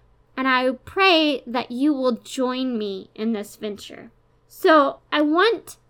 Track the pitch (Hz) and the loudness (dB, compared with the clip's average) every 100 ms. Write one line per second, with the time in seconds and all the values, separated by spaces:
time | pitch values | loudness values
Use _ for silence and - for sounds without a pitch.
0 | _ _ _ - 262 254 254 254 - 381 | _ _ _ -6 -2 0 0 -4 -6 2
1 | 381 330 302 269 - 240 - 247 294 277 | 4 4 2 -2 -4 -6 -6 -2 0 2
2 | 254 233 - - 254 254 262 233 208 190 | 0 -2 -6 -4 -2 -2 -4 -4 -6 -8
3 | - - 226 208 214 - 214 202 - - | -12 -6 -4 -4 -6 -10 -10 -10 -14 -18
4 | 233 _ _ _ _ - 370 311 277 - | -20 _ _ _ _ 0 4 6 4 -2
5 | _ 294 294 320 427 392 - - | _ -2 2 2 2 0 -6 -20